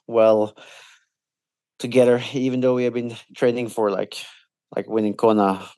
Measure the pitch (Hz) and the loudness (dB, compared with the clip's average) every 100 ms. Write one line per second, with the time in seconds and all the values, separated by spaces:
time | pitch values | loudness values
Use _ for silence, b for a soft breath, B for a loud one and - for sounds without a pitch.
0 | - 113 110 110 107 - B B B B | -4 2 4 4 0 -6 B B B B
1 | B _ _ _ _ _ _ - 123 123 | B _ _ _ _ _ _ -14 -2 2
2 | 123 123 123 139 131 127 127 123 123 117 | 4 4 0 -4 -4 0 0 0 -2 -4
3 | 120 113 - - 127 120 120 110 107 98 | -8 -10 -18 -4 -2 -2 -4 -2 -2 -2
4 | 104 - - B _ _ _ - 101 110 | -6 -10 -18 B _ _ _ -10 -4 -2
5 | 107 101 113 107 98 95 - | -2 0 2 4 2 -2 -6